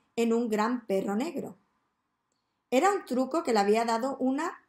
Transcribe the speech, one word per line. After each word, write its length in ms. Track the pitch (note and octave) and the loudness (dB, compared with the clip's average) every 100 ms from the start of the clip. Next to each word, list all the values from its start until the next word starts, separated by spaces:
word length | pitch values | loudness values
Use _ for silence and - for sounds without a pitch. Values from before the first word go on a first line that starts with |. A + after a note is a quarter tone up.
| _ - | _ -2
en 160 | A#3 | 0
un 160 | A3+ A#3+ | 0 0
gran 380 | G#3 A3+ B3 - | 0 0 -2 -2
perro 300 | G3 G3+ G#3 | -2 0 -2
negro. 420 | D#4+ C#4 - - _ _ _ _ _ _ _ _ _ _ _ | -4 -6 -10 -14 _ _ _ _ _ _ _ _ _ _ _
Era 220 | B3+ F#4+ | 2 4
un 120 | G4 | 2
truco 380 | - B3+ C4 D#4+ | -2 -2 0 -2
que 100 | D4+ | 0
le 80 | A3 | 2
había 240 | G3+ A3 | 4 2
dado 320 | A#3 A3+ C4+ C4+ | 2 0 -2 -2
una 440 | B3+ C#4 E4+ - | -2 -2 -4 -6